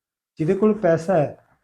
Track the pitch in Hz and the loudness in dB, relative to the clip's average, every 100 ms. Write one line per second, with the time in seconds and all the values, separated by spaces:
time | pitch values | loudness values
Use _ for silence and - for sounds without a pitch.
0 | _ _ _ - 160 196 214 208 175 160 | _ _ _ -6 -4 0 0 2 0 0
1 | 180 175 127 - _ _ | 0 0 0 -6 _ _